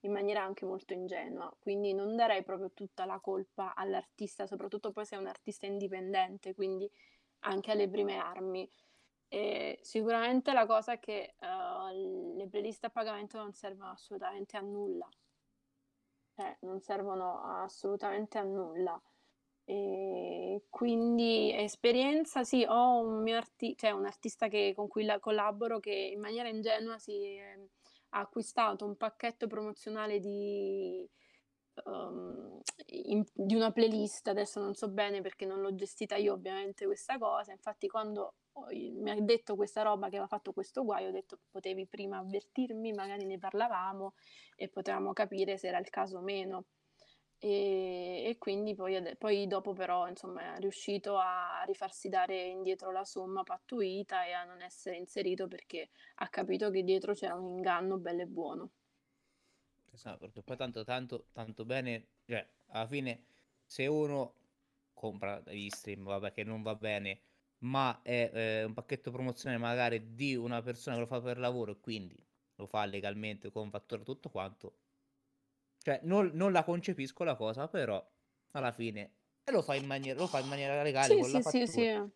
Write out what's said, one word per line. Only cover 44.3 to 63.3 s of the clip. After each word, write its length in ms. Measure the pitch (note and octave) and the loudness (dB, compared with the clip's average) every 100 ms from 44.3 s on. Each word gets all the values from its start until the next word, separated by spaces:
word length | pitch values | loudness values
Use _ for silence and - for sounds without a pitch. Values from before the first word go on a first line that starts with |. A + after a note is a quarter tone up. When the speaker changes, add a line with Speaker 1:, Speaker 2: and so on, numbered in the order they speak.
| - - - | -20 -20 -8
Speaker 1:
e 140 | F#3+ | -6
potevamo 440 | - F#3+ G3 G3 | -4 -2 0 0
capire 440 | G3 G3+ F#3+ F#3+ G3 | 2 0 2 0 0
se 100 | F#3 | 0
era 120 | F3+ | -2
il 100 | F#3 | -2
caso 280 | - F#3+ F#3 | -2 -2 -2
o 20 | |
meno". 440 | F#3 G3+ F#3+ F#3 F#3+ _ _ _ - _ _ _ | -4 -4 -4 -6 -10 _ _ _ -20 _ _ _
E, 840 | G#3+ G3+ G3+ F#3+ F#3 F3+ F3+ F3+ B2 | 0 2 4 2 0 -4 -4 -2 -2
e 120 | A#3 | -2
quindi 360 | - G3 G#3+ G3+ | -2 0 0 -2
poi 200 | F#3 F#3+ | 0 0
ade-, 200 | E3+ - | -2 -2
poi 300 | G#3+ G3+ G3 | 2 4 4
dopo 260 | G3 G3+ | 0 0
però, 340 | F#3+ F3+ F3+ F3 | -2 0 2 0
insomma, 480 | F3+ F#3 F3+ E3+ E3+ | -4 -10 -8 -8 -2
è 40 | |
riuscito 580 | G3 G3 - G3+ G#3 G3 | -4 -2 -2 -2 2 2
a 460 | F#3 F3+ F3 E3+ F#3+ | 2 2 -2 -4 -2
rifarsi 420 | G3 F#3+ - - | -2 -4 -6 0
dare 280 | F#3+ F3+ F#3 | 2 2 0
indietro 500 | F3+ F#3 F#3 F#3 F#3+ | -4 -4 -2 -2 -2
la 120 | F#3 | -4
somma 400 | G3 - F#3 F#3+ | -4 -6 -4 -4
pattuita 840 | F#3 F#3 - B3 F#3+ F#3+ G3+ F#3+ F3 | -4 -6 -6 -2 0 -2 -2 -2 0
e 60 | |
a 120 | F3+ F3 | -4 -6
non 160 | F3+ | -12
essere 340 | F3+ - - F3 | -14 -10 -8 -8
inserito, 500 | F3+ - G3 F#3 F#3+ | -6 -2 0 0 -2
perché 420 | F3 - E3 D#3 _ - - | -6 -10 -10 -10 _ -20 -8
ha 140 | - | -4
capito 400 | - - F#3 G#3+ | -2 0 2 2
che 120 | F#3+ | 2
dietro 300 | F#3 F#3+ F#3+ | 4 4 2
c'era 220 | G3+ F#3+ F3 | -2 -2 -4
un 100 | F#3 F3+ | -4 0
inganno 400 | F#3 F3 F#3 F#3+ | 2 2 2 0
bello 240 | F3 F3 | 0 -2
e 60 | F3+ | -4
buono. 440 | E3 D#3 - F3 _ _ _ _ _ _ _ _ _ _ _ _ | -4 -4 -6 -10 _ _ _ _ _ _ _ _ _ _ _ _
Speaker 2:
Esatto. 240 | A#2 A2+ - | -18 -14 -12
Speaker 3:
Ah, 20 | |
perché 240 | G2 G#2 | -14 -16
poi 140 | - B2+ | -10 -6
tanto, 260 | B2+ A#2 | -6 -6
tanto, 440 | A2 B2+ B2+ A#2+ - | -2 -4 -2 -8 -10
tanto 340 | - A2 G#2+ A2+ | -12 -10 -8 -2
bene, 420 | C3 B2+ A2+ - _ - | -2 0 -4 -6 _ -6
cioè, 220 | A#2 - _ _ | -4 -4 _ _
alla 200 | A2 A2+ | -4 -2
fine, 380 | C#3+ C3 A#2 _ | -2 -2 -6 _